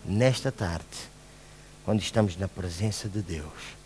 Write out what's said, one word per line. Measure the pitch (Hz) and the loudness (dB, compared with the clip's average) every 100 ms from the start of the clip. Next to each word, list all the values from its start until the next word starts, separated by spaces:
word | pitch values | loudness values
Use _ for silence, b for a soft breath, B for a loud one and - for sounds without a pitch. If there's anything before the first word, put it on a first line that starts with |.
Nesta | - 101 127 127 139 | 2 4 6 4 -2
tarde, | - 92 82 - - - - B B B B B B - | 0 -2 -2 -6 -12 -14 -16 B B B B B B 0
quando | 107 | 0
estamos | - - 104 85 | 2 4 2 2
na | 95 | -4
presença | - 90 85 107 104 107 | -4 -6 -2 -2 -2 -4
de | 98 | -4
Deus | 90 82 76 - - - | -4 -6 -8 -12 -14 -16